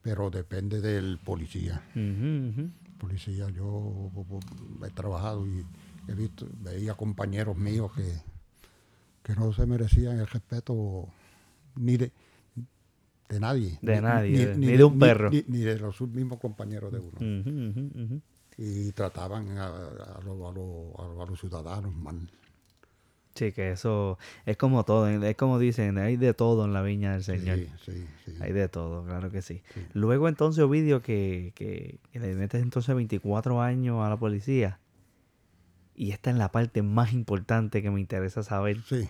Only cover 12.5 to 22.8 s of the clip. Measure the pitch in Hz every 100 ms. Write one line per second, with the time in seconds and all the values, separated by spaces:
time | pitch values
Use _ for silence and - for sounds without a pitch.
12.5 | 120 123 _ _ _ _ _ _ 104 110
13.5 | 135 98 80 110 104 110 117 104 135 123
14.5 | 98 131 127 147 135 127 110 104 147 135
15.5 | 123 110 110 104 - 127 120 127 120 117
16.5 | 104 104 107 101 95 87 - 113 101 107
17.5 | 147 113 110 139 131 113 139 _ _ _
18.5 | - 107 101 101 101 95 - 92 107 101
19.5 | 98 95 87 82 - - 92 95 95 90
20.5 | 92 92 85 85 - 87 85 90 90 92
21.5 | 85 80 98 98 82 76 85 87 _ _
22.5 | _ _ _